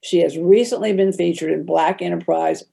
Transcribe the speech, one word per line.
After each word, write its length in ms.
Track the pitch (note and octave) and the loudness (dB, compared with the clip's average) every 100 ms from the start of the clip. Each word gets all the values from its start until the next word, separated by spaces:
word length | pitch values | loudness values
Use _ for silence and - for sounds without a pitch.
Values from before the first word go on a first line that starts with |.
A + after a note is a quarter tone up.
She 180 | - F3 | 0 0
has 180 | E3 D#3+ | 2 0
recently 560 | F3 G#3 A#3+ A#3+ G#3+ | 4 4 4 -2 -2
been 200 | F#3+ G3 | 0 0
featured 380 | F#3+ F3 E3+ D#3+ | 0 -2 -2 -2
in 120 | D#3 | -4
Black 380 | E3 E3 E3 F#3+ | -2 0 0 -2
Enterprise 640 | F3 E3+ F3 E3 E3 D#3+ - | -4 -6 -2 -2 -2 -4 -10